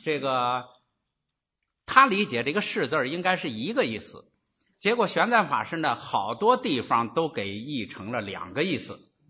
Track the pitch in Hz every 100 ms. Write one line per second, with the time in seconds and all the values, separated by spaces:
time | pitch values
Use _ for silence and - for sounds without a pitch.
0 | 160 147 135 127 123 123 123 _ _ _
1 | _ _ _ _ _ _ _ _ - 262
2 | 269 196 170 117 123 190 - 208 131 151
3 | 127 175 185 175 147 107 156 240 139 107
4 | - - - _ _ _ _ _ 202 240
5 | 196 165 208 233 156 123 110 165 151 120
6 | - 117 101 - 214 247 233 127 104 120
7 | 117 165 160 117 98 104 135 135 98 -
8 | 101 120 98 90 87 113 185 131 - 95
9 | _ _